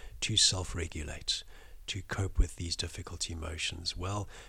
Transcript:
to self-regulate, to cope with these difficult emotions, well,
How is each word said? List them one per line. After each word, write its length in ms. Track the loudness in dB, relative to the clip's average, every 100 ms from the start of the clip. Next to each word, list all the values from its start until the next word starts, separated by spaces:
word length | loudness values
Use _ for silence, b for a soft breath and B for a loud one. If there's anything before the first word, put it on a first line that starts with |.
| B B
to 140 | 2 8
self-regulate, 1080 | 8 6 0 -2 -2 -4 -4 -6 -2 -2 -4 B B B -6
to 160 | -4
cope 360 | -2 0 2 6
with 160 | 4 4
these 200 | -2 -2
difficult 540 | -2 -4 -6 -4 -4
emotions, 680 | -2 -4 -2 -2 -2 -4 -2
well, 320 | 0 0 -2 B